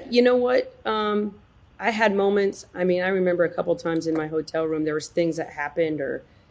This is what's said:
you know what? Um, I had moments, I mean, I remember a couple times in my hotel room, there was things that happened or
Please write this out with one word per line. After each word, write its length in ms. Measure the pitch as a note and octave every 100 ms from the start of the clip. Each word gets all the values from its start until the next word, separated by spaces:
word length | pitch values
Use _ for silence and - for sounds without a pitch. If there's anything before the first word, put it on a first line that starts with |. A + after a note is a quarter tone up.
| -
you 140 | A#3+
know 120 | B3 B3
what? 380 | B3 B3+ - - A3+
Um, 500 | A3 G#3+ G#3 G#3 G3 - _ - -
I 120 | G3
had 240 | G#3+ A3 G3
moments, 500 | G3 G3+ G3 - -
I 100 | F#3
mean, 200 | F3+ F3+
I 60 | F#3
remember 340 | G3 F3+ F3
a 60 | E3
couple 220 | F3 F3 E3+
times 320 | E3+ E3 D#3+
in 80 | D#3+
my 80 | D#3
hotel 400 | D#3+ D#3 D#3+ D#3+
room, 200 | D#3 D#3
there 100 | D3+
was 120 | D3+
things 300 | - E3+ D#3+
that 140 | D#3
happened 500 | - D3 E3+ D#3+ D3+
or 220 | C3+ C3+ - _ _